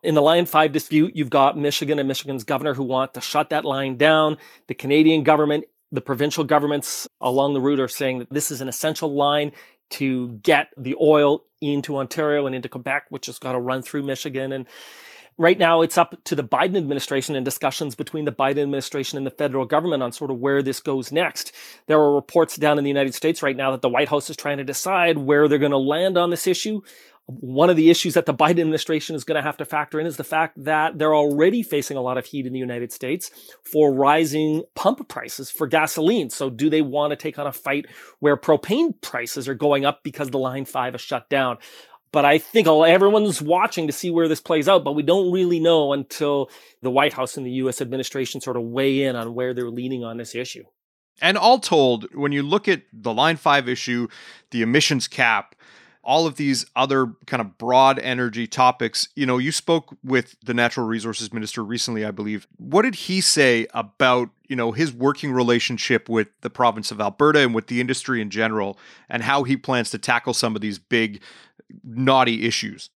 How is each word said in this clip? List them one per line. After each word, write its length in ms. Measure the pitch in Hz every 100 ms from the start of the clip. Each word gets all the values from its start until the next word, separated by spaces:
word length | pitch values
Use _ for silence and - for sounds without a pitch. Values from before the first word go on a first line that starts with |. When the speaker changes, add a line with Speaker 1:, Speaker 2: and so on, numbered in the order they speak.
Speaker 1:
In 120 | - 156
the 60 |
Line 240 | 147 170 170
five 280 | 151 156
dispute, 420 | 147 - 156 165 160
you've 140 | 135
got 280 | 143 139 147
Michigan 400 | 147 - 147 147
and 120 | 135
Michigan's 340 | 131 139 135
governor 300 | 104 143 147
who 100 | 131
want 300 | 131 127 131
to 80 | 127
shut 300 | - 151 151
that 120 | 151
line 320 | 151 135 135 123
down. 420 | 151 156 156 151 - _ _
The 60 |
Canadian 500 | 123 131 147 156 160
government, 400 | 139 151 151 147 - _ _
the 80 | 135
provincial 420 | - 123 147 156
governments 640 | 143 151 147 143 - - - _
along 320 | - 127 139
the 80 | 143
route 180 | 131 143
are 80 | 127
saying 320 | - 135 131
that 140 | 120
this 180 | 139 147
is 80 | 127
an 80 | 135
essential 480 | - 156 156 160 143
line 380 | 143 147 147 - - _ _
to 420 | - 135 127 123 110
get 280 | 131 147 - -
the 200 | 127 -
oil 460 | 151 151 143 151 _ _
into 340 | 147 143 135 143
Ontario 480 | 131 - 151 147 139
and 80 |
into 140 | 131 120
Quebec, 380 | 131 123 143 -
which 180 | 139 -
has 120 | 123
gotta 200 | 131 127
run 220 | 123 131
through 220 | 127 147
Michigan. 480 | 139 131 151 135 135
And 140 | 135 127 - - - - - - -
right 200 | 165 180
now, 240 | 170 165
it's 160 | 165 -
up 180 | 170 - -
to 100 | 147
the 80 |
Biden 340 | 123 - 180 190
administration 580 | 147 139 - 139 131 143
and 100 | 127
discussions 480 | - 147 - 151
between 320 | 117 - 160 147
the 60 |
Biden 300 | 110 135 139
administration 560 | 143 139 - 143 135 147
and 100 | 135
the 40 |
federal 340 | - 147 135 127
government 360 | 151 175 147
on 100 | 123
sort 200 | - 143
of 80 | 127
where 240 | 135 139
this 160 | 135 131
goes 320 | - 135 123
next. 400 | 151 170 - - - - - -
There 120 | 156
are 160 | 147 143
reports 400 | - 175 160 -
down 220 | 151 147
in 60 |
the 60 | 143
United 240 | 139 135
States 300 | - 160 165
right 120 | 147 131
now 160 | 135
that 100 | 131
the 80 | 127
White 200 | 120 147
House 200 | 147 143
is 80 | 156
trying 200 | 147 139
to 60 |
decide 540 | 135 135 180 190 170 156
where 300 | 135 147 151
they're 120 | 147
gonna 180 | 143 139
land 400 | 135 151 185 180
on 120 | 175
this 180 | 170 -
issue. 340 | 175 214 214 - - _ _ -
One 440 | 127 127 131 170
of 40 | 165
the 140 | 160
issues 240 | 170 180
that 140 | 170 -
the 80 | 131
Biden 260 | 156 175
administration 540 | 160 156 - 156 - 156
is 80 |
gonna 180 | 127 156
have 160 | 143 143
to 80 | 147
factor 340 | 151 147 156
in 60 | 165
is 100 | 151
the 80 |
fact 400 | 170 156 160 -
that 360 | 143 156 156 156
they're 160 | 156 151
already 480 | 147 143 175 233
facing 340 | 220 147 - 139
a 40 |
lot 180 | 127 127
of 80 | -
heat 180 | 143 127
in 80 |
the 60 | 131
United 340 | 127 120 120
States 380 | - 127 170 - - - -
for 280 | - 156 147
rising 680 | 131 139 156 160 151 156 151 - -
pump 340 | 196 262 -
prices 400 | - - - 135
for 160 | - 151
gasoline. 640 | 160 156 - 160 233 135
So 220 | - 139
do 180 | 117 151
they 140 | 156
wanna 320 | 143 143 147 147
take 240 | 156 147
on 80 | 143
a 40 |
fight 360 | - - 143 - - - _
where 180 | 147 143
propane 640 | - 151 - 233 330 -
prices 480 | - 123 120 - 127
are 60 | 127
going 300 | 147 143 139
up 180 | 139
because 260 | - - 139
the 80 | 135
Line 280 | 131 131 135
five 280 | 131 127
is 80 | 123
shut 260 | - 127 _
down? 300 | 139 127 117 - - - _ _
But 140 | 151 143
I 120 | 156
think 300 | - - 165
all, 180 | 156 160
everyone's 560 | 185 196 214 208 165
watching 460 | 147 180 196 - 156
to 60 |
see 180 | 135 180
where 160 | 170 165
this 120 | 156
plays 300 | - 160 151
out, 140 | 190
but 100 | 147
we 80 | 151
don't 300 | 143 190 185
really 280 | 180 180 170
know 340 | 160 165 143
until 580 | 139 131 - 147 143 131 - - _
the 80 | 127
White 220 | 131 147
House 240 | - 127 -
and 80 | 127
the 60 |
U 160 | 127 131
S 120 | 123
administration 580 | 127 131 127 139 123 135
sort 160 | 135 120
of 80 |
weigh 380 | 117 120 139 135
in 140 | 135 123
on 180 | 113
where 220 | 117 127 123
they're 160 | 120
leaning 320 | 117 127 131
on 140 | 117 117
this 180 | 117 117
issue. 280 | 127 - - _ _ _ _ _
Speaker 2:
And 180 | 160 196
all 180 | 202 254
told, 480 | - 165 135 117 -
when 180 | 143 143
you 120 | 143
look 240 | 143 202 202
at 160 | 170 _
the 220 | 113 113 113
Line 220 | 151 160
five 300 | 160 143 123
issue, 420 | 127 - 120 117 - - - _
the 100 | 120
emissions 460 | 113 139 - 139 -
cap, 480 | - 120 107 - _ _ - _ _
all 240 | - 143 165
of 80 | 139
these 320 | 143 123 - -
other 400 | 135 135 127 - -
kind 160 | 131
of 160 | 104 _
broad 400 | 117 127 131 131
energy 480 | - 127 123 110 117
topics, 640 | - 127 123 113 - - -
you 100 | 135
know, 140 | 127
you 120 | 135
spoke 460 | - - 165 - -
with 320 | 131 131 120 _ 110
the 80 |
natural 320 | 120 120 - 117
resources 480 | 113 110 104 110
minister 300 | 113 107 -
recently, 420 | 104 120 - 113 107
I 60 |
believe. 340 | 98 107 107 _ _
What 260 | 143 165
did 100 | 240
he 280 | 196 - 190
say 440 | 180 156 135 117 107
about, 560 | 113 110 _ 131 123 120 _ _
you 80 | 131
know, 160 | 117
his 220 | 113 160
working 400 | 120 135 143 147
relationship 720 | 127 120 120 - 117 - 113 -
with 200 | 113 104 _
the 100 | 98
province 400 | - 120 110 101
of 100 | 107
Alberta 380 | 104 98 147 151
and 160 | 131 113
with 120 | -
the 140 | 120
industry 400 | 123 131 - 123
in 80 | 107
general, 480 | 104 113 107 101 98 - - _
and 140 | 117
how 200 | 117 139
he 140 | 127 135
plans 320 | - 127 113
to 80 | 110
tackle 380 | - 120 - 117
some 200 | 120 107
of 60 |
these 160 | 107 98
big, 460 | _ 120 110 101 - - _ _ _ -
knotty 600 | - 113 131 135 123 113 113
issues? 460 | - 107 95 -